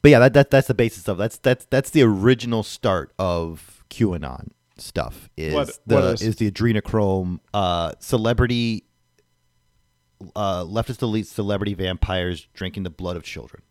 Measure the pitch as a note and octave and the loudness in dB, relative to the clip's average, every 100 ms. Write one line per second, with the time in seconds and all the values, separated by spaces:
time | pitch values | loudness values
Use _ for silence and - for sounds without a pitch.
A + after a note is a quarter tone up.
0 | D3 C3 B2+ C#3+ C#3 C3+ - A#2+ A#2 - | 8 8 8 6 6 4 2 0 0 -2
1 | - F2+ A2 - C3+ B2 - C3 C3+ D#3 | -8 -4 -4 -2 0 0 0 -2 0 4
2 | A#2+ G2 G#2+ B2+ A#2+ A2+ G#2 - A2+ F#2 | 6 6 4 2 0 -4 -6 -4 -2 -2
3 | C#2 - F#2 F2 E2 D#2+ - _ _ - | -4 -4 -2 -2 -4 -10 -18 _ _ -2
4 | G#2+ F2 C#2+ B1+ - _ _ - - - | -2 -2 -8 -12 -16 _ _ -20 -10 -8
5 | A#1 - - - D#2+ D3 B2+ - - A2+ | -8 -10 -20 -10 -4 -4 -4 -8 0 2
6 | F#2 A2+ A2 G#2+ G#2+ F#2+ A#2 G#2+ - A2 | 2 0 -4 -2 -4 0 0 0 -2 -2
7 | G2+ F#2+ F2+ F2+ _ G#2 F#2 F2 E2 - | 0 -2 -4 -8 _ -2 -2 -2 -4 -8
8 | - B2 A2 A#2+ B2 A#2+ A#2 A2 _ _ | -4 -2 0 0 0 0 -2 -4 _ _
9 | _ _ _ _ _ _ _ _ _ _ | _ _ _ _ _ _ _ _ _ _
10 | _ _ F#2 - G2+ F2+ E2+ G#2+ A2+ B2 | _ _ -14 -4 -2 -2 -4 -6 -6 -4
11 | A#2+ A2 G#2 - G2+ G2+ G2+ F#2+ F#2 F2+ | -2 -2 -4 -6 -4 -2 -4 -4 -6 -2
12 | - F#2 F2+ F2 - - F#2+ F#2+ F#2 D#2 | -2 0 -2 -6 -10 -12 -10 -8 -10 -8
13 | F2+ F2 D2+ - A1+ - _ | -8 -8 -10 -14 -16 -20 _